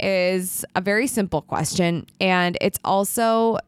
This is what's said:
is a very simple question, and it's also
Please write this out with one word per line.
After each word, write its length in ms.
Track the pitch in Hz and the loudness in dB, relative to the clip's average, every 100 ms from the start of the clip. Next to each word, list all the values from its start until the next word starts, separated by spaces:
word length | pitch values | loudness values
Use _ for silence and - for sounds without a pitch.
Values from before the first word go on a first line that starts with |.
is 640 | 190 190 180 185 185 - - 190 | 0 2 2 0 -2 -8 -4 -4
a 60 | |
very 260 | 190 208 269 | 0 0 0
simple 340 | 226 190 151 | 0 0 -2
question, 640 | - - 151 - 170 170 - - | -4 -4 -2 0 0 0 -6 -2
and 380 | 185 180 175 - | 0 2 0 0
it's 180 | 196 - | -2 -2
also 720 | - 196 202 - 226 226 226 220 | 0 0 0 0 2 2 2 -2